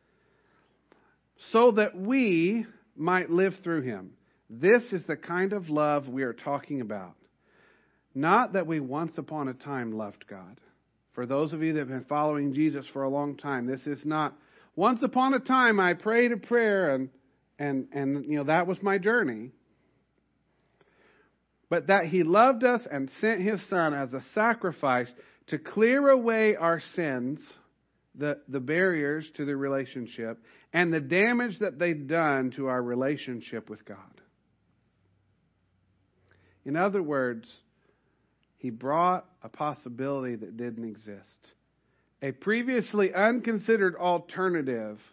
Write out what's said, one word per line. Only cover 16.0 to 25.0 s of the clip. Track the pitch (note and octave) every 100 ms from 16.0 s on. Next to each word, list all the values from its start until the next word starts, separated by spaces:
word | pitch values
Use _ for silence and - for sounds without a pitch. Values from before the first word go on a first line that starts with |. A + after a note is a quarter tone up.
| G#3+ A3+ A#3+
a | A#3
prayer | - A#3+ A3 G3+ F3
and, | C3+ C3 _ _ _ _ -
and, | D3 C3+ C3
and, | C#3 C#3 C#3+ C3+
you | D3+
know, |
that | C#3 D#3+ F3
was | F#3
my | G3 G3
journey." | F#3+ A#3+ F3 A2 A#2+ - _ _ _ _ _ _ _ _ _ _ _ _ _ _ _ _ _ _ _ _ -
But | C4 -
that | G3 E3+
He | F#3
loved | D#3+ F#3+ B3 B3
us | B3 A#3+ A#3+
and | D3 C3+
sent | - G#3+ A3
His | F#3+ G3+ -
Son | F#3+ D#3+ C#3+
as | C3+
a | C3 -
sacrifice | - A3 A3+ F#3 D3+ C#3+ B2